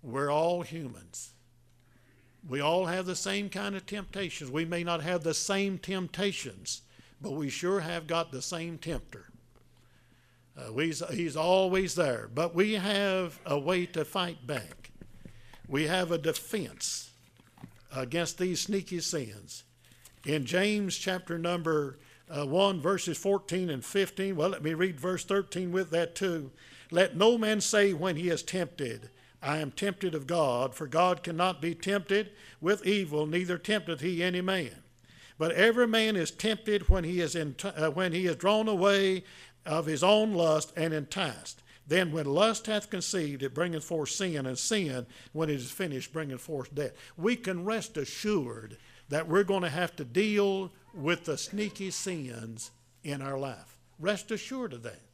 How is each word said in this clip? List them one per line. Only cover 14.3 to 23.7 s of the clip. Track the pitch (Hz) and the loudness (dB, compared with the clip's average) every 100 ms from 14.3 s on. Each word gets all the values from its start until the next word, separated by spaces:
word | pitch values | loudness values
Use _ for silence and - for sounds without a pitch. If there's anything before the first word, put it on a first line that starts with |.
| 170 120 | -6 -6
back. | 139 - - - - - - - - - - - | -6 -6 -16 -20 -18 -18 -16 -18 -18 -20 -18 -4
We | 135 156 | -2 2
have | 185 175 | 0 0
a | 165 | 0
defense | 151 160 - 214 165 - - - - _ - _ - - - - - | 0 -4 -4 -6 -6 -6 -6 -6 -10 _ -20 _ -20 -20 -20 -20 -10
against | 131 131 165 165 - | -6 -2 -2 -2 -2
these | 185 170 | -2 0
sneaky | - 196 - 180 | 0 -2 -2 -6
sins. | - 196 117 101 104 - - _ - - - - - | -2 -4 -4 -12 -16 -18 -18 _ -20 -20 -20 -12 -2
In | 151 123 | -2 0
James | 180 202 208 196 - | 2 2 2 0 -2
chapter | - 185 - 170 | -2 -4 -4 -4
number, | 170 175 160 156 143 - - - - | 0 0 2 2 0 -8 -20 -20 -10
uh, | 143 143 | -6 0
one, | 165 196 185 | 4 4 4
verses | 151 190 - 175 | 2 0 0 -2
fourteen | 196 196 - 175 | 2 0 0 -2
and | 180 | 0